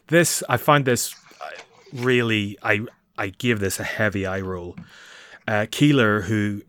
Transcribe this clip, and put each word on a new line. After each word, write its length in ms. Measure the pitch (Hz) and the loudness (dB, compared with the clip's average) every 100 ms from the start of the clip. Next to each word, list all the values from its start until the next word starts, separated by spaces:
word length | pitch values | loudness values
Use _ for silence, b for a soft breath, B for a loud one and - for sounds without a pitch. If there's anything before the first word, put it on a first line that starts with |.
| - | 0
This, 340 | 165 165 - - | 2 2 0 -2
I 80 | 123 | 0
find 280 | - 147 131 | 4 4 4
this, 280 | 117 - - - - | 0 -2 -10 -20 -18
uh, 80 | 76 76 - _ - | -16 -16 -20 _ -16
really, 640 | 127 123 123 117 107 101 101 | -4 0 2 2 0 -2 -4
I, 220 | 113 104 120 - _ - | 0 0 -2 -14 _ -8
I 120 | 101 | -8
give 300 | - 123 110 | -4 -2 0
this 200 | 98 - | -2 -4
a 40 | |
heavy 420 | - - 107 98 95 | -6 -2 -2 -2 -4
eye 140 | 95 | -4
roll. 380 | 92 92 87 - B B B B B B - | -6 -8 -10 -14 B B B B B B -4
Uh, 180 | 107 110 | -2 -2
Keeler, 520 | - 147 139 110 107 | 2 4 6 4 2
who 400 | 92 110 104 101 | 0 0 0 -4